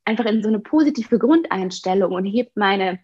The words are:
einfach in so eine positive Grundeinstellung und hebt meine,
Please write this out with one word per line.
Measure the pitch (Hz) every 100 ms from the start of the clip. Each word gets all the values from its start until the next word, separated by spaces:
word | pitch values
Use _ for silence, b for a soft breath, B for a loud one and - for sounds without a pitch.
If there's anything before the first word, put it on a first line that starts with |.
| -
einfach | 220 226
in | 220
so | 214
eine | 214
positive | - 302 294 294 220 233
Grundeinstellung | 240 330 330 190 185 180 185 190 180
und | 180 196
hebt | 220 247 -
meine, | 196 196 190 185